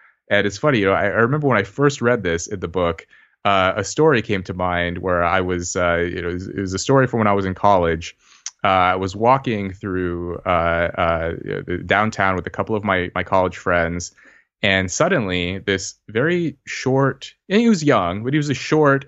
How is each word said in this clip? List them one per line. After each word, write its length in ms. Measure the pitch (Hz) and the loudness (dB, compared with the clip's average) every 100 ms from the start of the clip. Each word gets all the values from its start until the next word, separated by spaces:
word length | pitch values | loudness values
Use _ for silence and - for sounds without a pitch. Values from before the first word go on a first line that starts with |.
| _ _ _ | _ _ _
And 180 | 101 101 | 0 0
it's 100 | 98 | 0
funny, 220 | 151 120 | 0 2
you 60 | 95 | 2
know, 80 | |
I, 100 | 87 | 2
I 180 | 101 92 | 0 2
remember 260 | 117 147 143 | 2 2 2
when 100 | 113 | 0
I 60 | |
first 380 | 95 - 143 139 | 0 0 0 2
read 220 | 120 120 | 0 0
this 240 | 90 82 - | 0 -2 -4
in 140 | 98 | -8
the 60 | 87 | -6
book, 380 | 90 85 82 - - _ _ 104 | -2 -2 -2 -10 -20 _ _ 2
uh, 280 | 98 92 107 | 4 2 0
a 80 | |
story 380 | 98 - 156 123 | -4 2 2 2
came 220 | 104 98 | 0 -4
to 100 | 90 | -4
mind 440 | 90 90 87 87 87 | -4 -2 -2 -2 -4
where 260 | 92 87 | -2 0
I 180 | 85 95 | 2 0
was, 340 | 92 90 85 98 | 0 -4 -4 -2
uh, 220 | 87 85 | 0 0
you 240 | 87 90 | -2 -4
know, 80 | 85 | -6
it 40 | |
was, 140 | 90 95 | -6 -8
it 120 | - | -6
was 140 | 95 | -6
a 60 | 95 | -4
story 260 | - 135 127 | 2 2 4
from 140 | 120 | 2
when 80 | 107 | 2
I 60 | |
was 120 | 101 95 | 2 0
in 80 | |
college. 640 | 92 101 95 85 82 85 - _ _ - - | 0 2 4 2 0 -6 -16 _ _ -18 -4
Uh, 40 | 101 | 0
I 280 | 95 90 95 | 4 4 2
was 200 | 98 101 | -2 0
walking 560 | 113 135 135 107 98 | 2 2 0 -4 -4
through, 680 | 95 104 92 90 87 87 85 | -8 -6 -2 -2 -4 -6 -6
uh, 100 | 92 87 85 85 85 - | 0 0 2 0 -2 0
uh, 360 | 85 82 82 85 - 50 - 90 90 | 0 0 -2 -6 -6 -8 -6 -8 0
downtown 500 | 98 110 - 95 92 | 0 0 0 0 0
with 120 | 87 | -4
a 20 | |
couple 260 | - 98 107 | -6 -4 -2
of 80 | |
my, 280 | 101 92 90 | 0 0 -2
my 100 | 90 | -4
college 320 | 90 95 92 - | 0 0 0 -2
friends, 560 | 98 87 85 85 - - - _ _ _ | 0 0 0 -4 -8 -16 -20 _ _ _
and 280 | 104 95 92 | 0 0 0
suddenly 680 | - 165 180 98 90 87 95 | 0 0 2 0 -2 -2 -4
this 340 | - 95 - - - | -2 -2 -4 -14 -6
very 480 | 107 156 175 165 - - | -2 0 0 -2 -6 -12
short, 680 | - 131 135 135 - - - - | -6 0 2 2 0 -12 -20 -2
and 140 | 196 | 2
he 80 | 233 | 4
was 140 | 190 | 4
young, 400 | 147 117 87 95 | 4 4 2 -2
but 100 | 120 | -2
he 40 | 151 | -2
was 120 | 147 | 0
a 60 | 131 | -4
short 500 | - 156 147 139 | 0 2 4 2